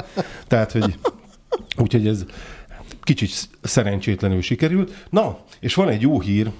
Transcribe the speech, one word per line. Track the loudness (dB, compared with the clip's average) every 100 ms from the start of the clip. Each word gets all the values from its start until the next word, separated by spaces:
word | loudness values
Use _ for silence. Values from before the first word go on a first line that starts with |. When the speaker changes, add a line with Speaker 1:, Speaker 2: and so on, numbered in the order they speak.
| -2 -6
Speaker 1:
<laughs> | -8 -12 0
Speaker 2:
Tehát, | 2 2
hogy | 0 0 0 -4 -6 -18 -20 _ -8 -4 0
úgyhogy | 2 2 2
ez | 0 -6 -14 -18 -18 -20 -20 -18 -4
kicsit | 0 2 0 -4 -10 -10
szerencsétlenül | -2 0 0 -2 -2 0 2 0
sikerült. | 0 0 2 2 -2 -8 0
Na, | 0 0 -4 -16 -8
és | -2
van | 0 2
egy | 4
jó | 2 2
hír | 2 2 0